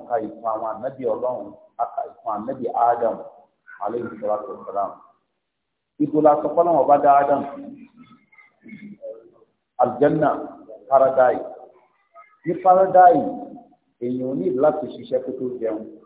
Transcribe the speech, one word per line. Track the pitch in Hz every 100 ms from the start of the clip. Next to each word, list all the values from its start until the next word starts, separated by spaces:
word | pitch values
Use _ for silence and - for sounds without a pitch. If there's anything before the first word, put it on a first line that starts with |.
ka | - 117
ìtàn | 107 -
àwọn | 113 110 113
ànábì | 101 131 131
Ọlọ́run, | 120 107 123 120 - - _
a | - -
ka | -
ìtàn | - - 113
ànábì | 107 120 131 117 -
Adam, | 117 120 113 98 - - _ _ - -
alayhi | 101 120 - -
salatu | 104 104 101
wassalam. | - 104 98 98 - _ _ _ _ _ _ _ _ _ -
Ibo | 147 151
la | 151
sọ | 151 147
fọ́nà | 170 170
ọba | 156 131 143
dá | 143
Adam? | 139 139 143 - - - - - _ - - _ _ _ _ - 208 208 208 - - - _ _ _ _ -
Aljanna, | 120 120 147 156 143 - - - - -
paradise. | - 135 131 131 127 - - - - _ _ _ _ - - _
Ní | 165
paradise, | 165 185 185 190 180 180 156 - - - - - _ _ _
èèyàn | 123 127 127
ò |
ní | 143 185
láti | 127 151 151 123
ṣiṣẹ́ | 120 - 127
kó | 135
tó | - 127
jẹun. | 123 110 107 107 -